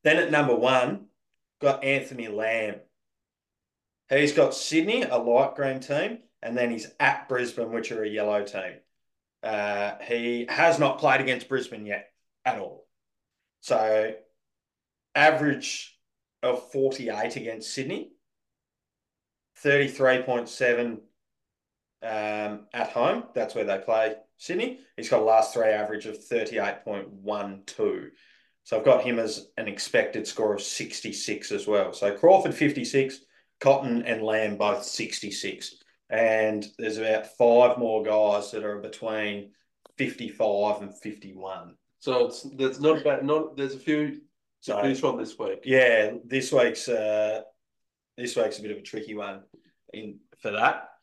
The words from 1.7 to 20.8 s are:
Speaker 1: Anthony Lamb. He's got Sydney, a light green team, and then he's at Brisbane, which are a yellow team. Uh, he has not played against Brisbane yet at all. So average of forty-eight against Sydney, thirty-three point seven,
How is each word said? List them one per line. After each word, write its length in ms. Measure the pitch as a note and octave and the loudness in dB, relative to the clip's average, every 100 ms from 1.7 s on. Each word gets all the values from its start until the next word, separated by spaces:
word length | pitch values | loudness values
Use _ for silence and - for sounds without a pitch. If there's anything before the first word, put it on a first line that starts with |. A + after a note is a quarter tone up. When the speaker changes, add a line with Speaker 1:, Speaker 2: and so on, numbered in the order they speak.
| C3 | 0
Speaker 1:
Anthony 440 | C3+ C3+ - B2+ A2+ | 0 -2 -4 -12 -8
Lamb. 480 | G#2 A2 A2+ A2 G2+ _ _ _ _ _ _ _ _ _ _ _ _ _ | -4 -2 -2 -4 -8 _ _ _ _ _ _ _ _ _ _ _ _ _
He's 240 | C#3 D3 | 2 4
got 200 | D#3+ C3+ | 4 2
Sydney, 480 | - - D#3+ F#3 B3 | 2 0 0 2 0
a 160 | E3+ B2 | 0 0
light 380 | A#2 A#2+ C3+ - | 4 4 4 0
green 240 | C3+ C3 | -4 -4
team, 400 | C3 C#3+ G#3 A#3 _ _ | -4 -4 -4 -8 _ _
and 120 | A2+ A#2+ | -6 -2
then 140 | A#2+ | -2
he's 160 | A2 - - | -4 -10 0
at 280 | C3+ - - | 0 0 -4
Brisbane, 440 | B2+ A#2+ A#2+ A2 | -4 -4 -6 -6
which 200 | A2+ A2+ | -6 -6
are 120 | A2+ | -6
a 40 | G#2+ | -4
yellow 340 | G#2+ G#2+ G#2 | -2 0 0
team. 300 | G2+ G2 F#2 - _ _ _ _ _ _ | -2 -8 -10 -14 _ _ _ _ _ _
Uh, 520 | A2 G#2+ G#2 G2+ G#2 - | -6 -2 -2 -2 -4 -6
he 420 | - A#2+ A#2+ A#2+ A#2+ | -4 -2 -2 -4 -4
has 300 | - E3+ C#3+ | 2 4 6
not 220 | - - | 2 2
played 220 | D3 C3+ | 2 2
against 280 | C3 B2 - | 2 -2 -2
Brisbane 380 | C3+ A#2+ G#2+ G#2 | -4 -4 -12 -8
yet 220 | G2+ - _ _ _ B2 | -8 -10 _ _ _ -4
at 140 | A2 | -4
all. 260 | F#2 - _ _ _ _ _ _ _ _ | -8 -14 _ _ _ _ _ _ _ _
So 520 | - A#2 A2 A2 A2 - _ _ _ _ _ _ _ _ _ C#3+ | 0 2 4 2 0 -6 _ _ _ _ _ _ _ _ _ 6
average 840 | D3+ D3+ D3 - - - - _ _ _ _ _ | 6 6 0 0 -6 -10 -12 _ _ _ _ _
of 280 | B2+ B2 - | -2 -2 -4
forty-eight 640 | C#3 C3+ C3+ A#2 G#2 A#2 B2 | 0 0 0 -6 -4 -4 -6
against 380 | A2+ A2+ - | -10 -10 -10
Sydney, 380 | - C3+ G3+ - _ _ _ _ _ _ _ _ _ _ _ _ _ _ _ | -8 -6 -8 -10 _ _ _ _ _ _ _ _ _ _ _ _ _ _ _
thirty-three 640 | D3 C#3+ C3+ - C3 B2+ | 4 4 2 4 4 4
point 260 | B2+ A#2+ A#2 | 2 -2 -4
seven, 520 | - B2 A#2+ | 0 2 2